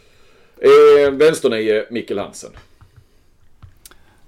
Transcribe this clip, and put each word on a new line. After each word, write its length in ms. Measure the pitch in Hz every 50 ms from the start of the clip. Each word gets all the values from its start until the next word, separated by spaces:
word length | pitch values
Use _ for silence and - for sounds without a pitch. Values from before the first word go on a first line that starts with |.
| _ _ _ _ _ _ _ _ _ _ _
Eh, 540 | _ - 131 143 147 147 147 147 143 143 139 135
vänsternio, 640 | 131 151 160 160 160 - 131 113 110 110 107 107 110 - -
Mikkel 300 | 117 113 107 - 110 101
Hansen. 320 | 95 73 - - - 57 - - _ _ _ _ _ _ _ _ _ _ _ _ _ _ _ _ _ _ _ _ - - _ _ _ _ _ _ _ _ _ _ _